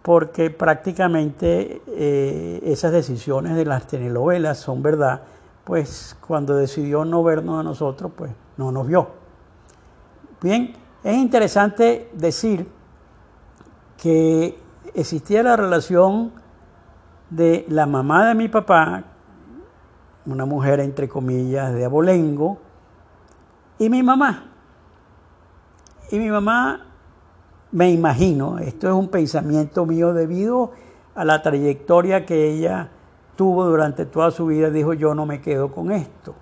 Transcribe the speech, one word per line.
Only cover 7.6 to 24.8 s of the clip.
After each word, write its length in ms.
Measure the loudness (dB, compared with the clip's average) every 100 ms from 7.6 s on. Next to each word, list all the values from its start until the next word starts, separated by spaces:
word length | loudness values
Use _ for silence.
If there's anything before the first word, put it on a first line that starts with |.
a 20 |
nosotros, 500 | -6 -6 -6 -6 -12 -12
pues 140 | -14 -14 -18 -8
no 160 | -6
nos 140 | -4 0
vio. 220 | 0 0 -6 -20 -20 _ _ _ _ _ _ -20 _ -20 -8
Bien, 320 | -2 0 -2 -10 -20 -12
es 120 | -2 0
interesante 920 | 2 2 2 2 2 4 4 2 -4
decir 560 | -2 -2 0 -2 -2 -4 -16 -20 _ _ _ _ _ -20 _ -20 -20 _ -8
que 600 | 0 2 4 2 0 -6 -20 -20 -12
existía 480 | -6 -6 -6 -2 0
la 140 | 2 2
relación 760 | 2 0 2 4 4 2 -4 -10 -20 -20 -20 _ _ -20 _ -20 _
de 380 | 0 2 2 0
la 180 | 0 2
mamá 420 | 0 2 4 4
de 60 |
mi 140 | 2 0
papá, 560 | -2 4 4 4 -2 -10 -20 _ -20 -20 -20 -20 _ _ _ _ _
una 200 | -10 -6
mujer 360 | -4 -2 2 2
entre 280 | 0 -4 -6
comillas 680 | -4 -4 -2 -2 -2 -2
de 100 | -2
abolengo, 720 | 0 2 4 4 2 0 -4 -4 -16 _ _ _ _ _ _ _ _ _ _ _
y 120 | 0
mi 120 | 2
mamá. 500 | 2 2 2 -2 -12 _ _ _